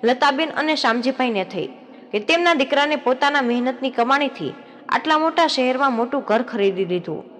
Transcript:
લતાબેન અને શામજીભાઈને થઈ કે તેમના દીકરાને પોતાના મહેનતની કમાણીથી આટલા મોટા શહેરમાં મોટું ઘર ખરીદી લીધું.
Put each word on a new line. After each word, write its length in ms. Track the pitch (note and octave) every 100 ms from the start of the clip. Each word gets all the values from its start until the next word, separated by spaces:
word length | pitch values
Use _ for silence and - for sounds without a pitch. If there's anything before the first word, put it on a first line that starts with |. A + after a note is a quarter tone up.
લતાબેન 460 | A3+ B3 C#4+ C4+ D#4+
અને 260 | - D4+ D4+
શામજીભાઈને 680 | B3+ A#3 A#3+ C4 B3+ G#3
થઈ 220 | F#3 F#3+ - - - - -
કે 80 | G#3
તેમના 340 | G#3 E4 F4
દીકરાને 420 | E4 C4+ C#4 D4 D4+
પોતાના 460 | A#3+ B3+ C#4+ C#4+
મહેનતની 480 | B3 A#3+ B3 B3+ C4
કમાણીથી 640 | B3+ A#3 C4+ C#4+ - D3 - - - -
આટલા 280 | B3+ D4+ D#4
મોટા 300 | D#4+ E4 D#4+
શહેરમાં 460 | - B3+ B3+ C#4
મોટું 300 | A3+ A#3+ C#4+
ઘર 180 | C4+ G#3+
ખરીદી 440 | B3 G#3+ G3+ F#3 F3+
લીધું. 380 | F3+ F3 D#3+ - -